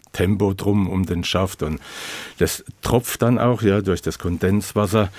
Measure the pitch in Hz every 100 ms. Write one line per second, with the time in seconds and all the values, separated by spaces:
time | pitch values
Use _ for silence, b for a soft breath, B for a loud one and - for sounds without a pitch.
0 | - - 92 101 101 98 98 104 92 95
1 | 92 87 87 90 95 - 76 76 B B
2 | B B B - 85 - - - - 120
3 | - - 117 123 120 117 110 101 95 87
4 | - - 90 87 95 101 - 104 104 110
5 | 98